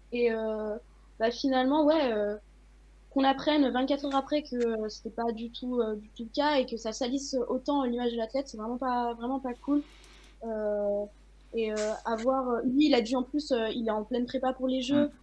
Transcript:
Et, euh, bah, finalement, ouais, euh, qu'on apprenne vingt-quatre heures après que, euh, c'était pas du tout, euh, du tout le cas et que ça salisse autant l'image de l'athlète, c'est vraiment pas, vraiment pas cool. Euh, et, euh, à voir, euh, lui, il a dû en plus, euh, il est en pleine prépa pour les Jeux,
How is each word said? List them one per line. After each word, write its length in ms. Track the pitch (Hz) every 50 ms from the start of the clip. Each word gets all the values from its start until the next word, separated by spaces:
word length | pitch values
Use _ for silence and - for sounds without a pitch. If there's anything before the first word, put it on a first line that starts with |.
| - -
Et, 200 | - 240 240 233
euh, 440 | 226 226 220 220 220 214 214 214 208 226 - - - - - - - -
bah, 100 | 220 233
finalement, 560 | 233 - - 269 262 254 254 262 285 311 302
ouais, 260 | 285 311 330 294 247
euh, 240 | 220 208 208 208 208 214 - - - - - - - - - - - - - -
qu'on 120 | - 269 269
apprenne 460 | 269 262 262 - 311 302 302 277 247
vingt-quatre 360 | 226 247 262 262 285 277 285
heures 100 | 285 277
après 260 | 269 269 - 302 302
que, 140 | 294 - 247
euh, 340 | 247 240 233 226 220 214 214
c'était 220 | - - - 226
pas 200 | 214 - 233 233
du 200 | 233 220 233 233
tout, 280 | 233 - 247 247 247 240
euh, 160 | 226 220 214
du 120 | 208 214 - - -
tout 60 | 233
le 100 | 226 -
cas 220 | 285 285 294 302
et 100 | 269 254
que 120 | 254 233 220
ça 160 | - 226 220
salisse 420 | - 254 240 262 277 277 - - 254 240 -
autant 360 | 254 254 - - 285 285 269
l'image 280 | 247 240 240 240 240
de 60 | 233 233
l'athlète, 300 | 220 226 - 262 277 269
c'est 100 | - 214
vraiment 200 | 214 226 240 240
pas, 360 | 269 254 247 247 240 240 240
vraiment 260 | 226 233 247 269 269
pas 140 | 262 254 240
cool. 300 | - - - 285 294 285 - - - - - - - - - - - -
Euh, 600 | 226 220 214 214 208 208 208 208 202 202 202 208 208 - - - - - - - - -
et, 180 | 226 220 214
euh, 40 | 214 214 214 214 220 - -
à 100 | 220 233 220
voir, 300 | 226 254 262 269 254 247
euh, 120 | 240 233 247
lui, 240 | 262 247 277 302 302
il 80 | 269
a 60 | 240
dû 140 | 214 220 262
en 80 | 269 269
plus, 280 | - - 294 294 -
euh, 180 | 262 233 226 226
il 180 | - 247 226 220
est 40 |
en 120 | 214 214 208
pleine 220 | - 247 240 247
prépa 280 | 240 - 262 254 254 254
pour 140 | 254 254 262
les 140 | 254 262
Jeux, 240 | 254 240 285 294 294 294 - -